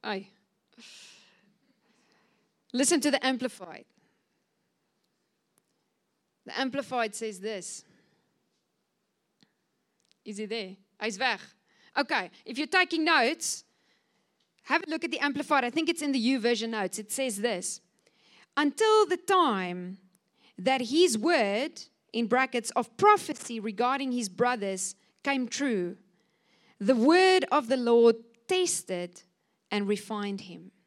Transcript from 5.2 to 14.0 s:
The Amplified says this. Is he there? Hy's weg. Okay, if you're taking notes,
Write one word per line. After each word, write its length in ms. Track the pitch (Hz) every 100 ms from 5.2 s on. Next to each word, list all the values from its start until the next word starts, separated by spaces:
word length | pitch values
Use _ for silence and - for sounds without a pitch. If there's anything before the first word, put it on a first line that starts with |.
| _ _ _ _ _ _ _ _ _ _ _ _
The 140 | - -
Amplified 560 | 269 277 240 254 226
says 260 | - 220 185
this. 440 | 208 202 180 - _ _ _ _ _ _ _ _ _ _ _ _ _ _ _ _ _ _ _ _ _ _ _ _
Is 120 | - 202
he 100 | 214
there? 300 | 226 190 190 _ _
Hy's 180 | 214 190
weg. 220 | 254 202 - _ _ _ _ -
Okay, 340 | 285 277 180 -
if 140 | - 247
you're 80 | 302
taking 380 | 370 359 330
notes, 600 | 320 311 240 330 - - _ _ _ _